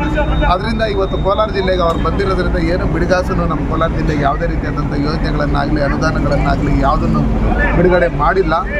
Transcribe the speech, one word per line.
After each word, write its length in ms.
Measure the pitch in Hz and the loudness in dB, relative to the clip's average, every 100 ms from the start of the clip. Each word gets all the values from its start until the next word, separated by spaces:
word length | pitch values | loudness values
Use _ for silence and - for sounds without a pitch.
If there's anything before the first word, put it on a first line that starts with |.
| - - - - - | -2 0 0 0 2
ಅದರಿಂದ 280 | 180 226 220 | 0 0 -2
ಇವತ್ತು 360 | 220 190 190 - | -2 -2 -2 -2
ಕೋಲಾರ 320 | 180 208 208 | 0 0 0
ಜಿಲ್ಲೆಗೆ 320 | 196 190 185 | 0 0 0
ಅವ್ರು 180 | 170 156 | 0 0
ಬಂದಿರೋದ್ರಿಂದ 720 | 156 175 196 180 175 180 170 | 0 0 0 0 0 0 0
ಏನು 120 | 175 175 | 0 0
ಬಿಡಿಗಾಸನ್ನು 600 | 160 175 185 185 180 170 | 0 0 0 0 -2 -2
ನಮ್ಮ 240 | 151 139 | -2 -2
ಕೋಲಾರ 200 | 156 165 | 0 0
ಜಿಲ್ಲೆಗೆ 320 | 156 156 143 | 0 -2 0
ಯಾವುದೇ 240 | 143 147 165 | 0 0 -2
ರೀತಿಯಾದಂಥ 600 | 156 143 143 147 147 143 | -2 -2 -2 -2 -2 -2
ಯೋಜನೆಗಳನ್ನಾಗಲಿ 760 | 156 160 147 147 143 143 151 | -2 -2 -2 0 0 0 0
ಅನುದಾನಗಳನ್ನಾಗಲಿ 1000 | 139 143 160 151 143 143 143 135 143 139 | 0 0 0 0 0 0 0 0 0 2
ಯಾವುದನ್ನು 380 | 139 160 - - - 110 107 - 156 165 | 2 2 0 0 0 0 0 2 2 4
ಬಿಡುಗಡೆ 300 | 180 180 170 | 4 4 2
ಮಾಡಿಲ್ಲ. 480 | 143 151 185 170 160 185 151 | 0 0 2 2 0 -2 -4